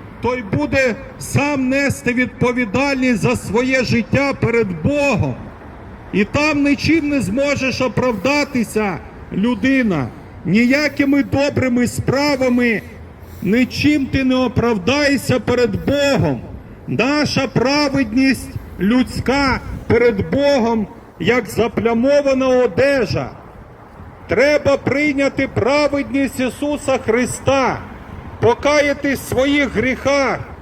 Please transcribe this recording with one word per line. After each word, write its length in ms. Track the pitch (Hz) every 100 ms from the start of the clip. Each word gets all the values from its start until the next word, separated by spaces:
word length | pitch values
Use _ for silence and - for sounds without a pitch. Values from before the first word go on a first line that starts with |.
| - -
той 220 | 226 254 208
буде 420 | 285 294 269 254 202 - -
сам 500 | - - 285 285 254
нести 440 | 269 277 - 240
відповідальність 1080 | 247 247 - 240 240 233 240 285 269 254 214
за 160 | 226 233
своє 480 | 190 208 254 262
життя 480 | 226 233 208 247 277 -
перед 420 | 220 233 208 165
Богом. 520 | 180 294 285 220 151 113 - - - - - - -
І 120 | 185
там 400 | 208 277 302 294
нічим 440 | 285 285 - 320 294
не 120 | 285
зможеш 600 | 185 226 285 277 262 208
оправдатися, 1200 | 254 214 254 214 254 294 285 254 214 214 208 156 - - -
людина. 760 | - 233 226 262 269 226 160 110 - - -
Ніякими 760 | 185 208 240 277 302 294 277 285
добрими 640 | 208 269 285 - 254 240 240
справами 960 | - - 262 294 262 254 247 240 214 - - - - - -
нічим 640 | 180 226 247 - 285 302 262
ти 180 | 269
не 100 | 262
оправдаєшся 1080 | 254 247 - 233 226 175 285 285 285 - 247
перед 460 | - 247 233 185 -
Богом. 540 | 285 285 233 160 120 - - - - -
Наша 600 | 127 247 294 269 269 269
праведність 1000 | 226 240 294 285 277 226 233 269 - - - - -
людська 800 | 190 254 254 - - 277 277 220 - - -
перед 440 | 233 240 202 160
Богом, 560 | 262 285 277 233 226 196 - - -
як 260 | 170 247 202
заплямована 1000 | - 226 - 220 233 262 285 277 262 262
одежа. 840 | 254 240 175 269 277 208 156 120 82 - - - - - - - - -
Треба 480 | 208 277 294 285 277
прийняти 720 | - 262 302 269 269 277 269
праведність 840 | - 208 294 294 285 220 269 269 -
Ісуса 580 | 247 - 294 294 - 262
Христа, 800 | - 233 240 - - 269 240 147 - - - - - -
покаятись 800 | 220 233 285 294 285 277 285 254
в 80 | -
своїх 460 | 240 277 285 262
гріхах, 640 | 170 247 240 262 285 254 160 - -